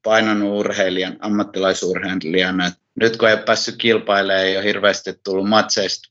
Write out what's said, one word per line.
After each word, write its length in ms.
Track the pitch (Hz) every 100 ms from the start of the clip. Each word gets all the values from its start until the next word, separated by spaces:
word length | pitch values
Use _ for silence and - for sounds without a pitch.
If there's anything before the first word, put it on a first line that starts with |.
painanut 560 | 110 110 110 104 101 101
urheilijan, 580 | 101 101 95 92 92 -
ammattilaisurheilijana. 1500 | 107 104 101 95 95 92 90 90 92 92 80 90 92 92
Et 80 | 90 - _ -
nyt 180 | 113 113
kun 120 | 113
ei 60 |
oo 60 | 107
päässyt 300 | - 110 - 104
kilpailemaan, 680 | 117 107 - 101 98 95
ei 120 | 95 95
oo 60 |
hirveästi 560 | 104 101 101 95 95 -
tullut 260 | 101 95 98
matseista 600 | 107 101 - 95 - -